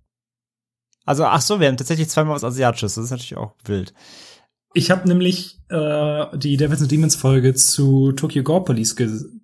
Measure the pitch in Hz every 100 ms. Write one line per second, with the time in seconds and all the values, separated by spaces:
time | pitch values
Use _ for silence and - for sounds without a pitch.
0 | _ _ _ _ _ _ _ _ _ _
1 | - 143 139 147 - 208 143 127 135 160
2 | 160 - 156 143 123 127 123 120 104 113
3 | 117 127 - - 110 - - 101 90 -
4 | - - - - _ _ _ 170 - 185
5 | 180 175 180 185 - - - 165 151 151
6 | 151 151 147 151 147 139 147 160 139 151
7 | 156 - 131 135 127 131 - - 139 135
8 | 135 135 151 143 135 175 175 117 110 -
9 | 113 110 - -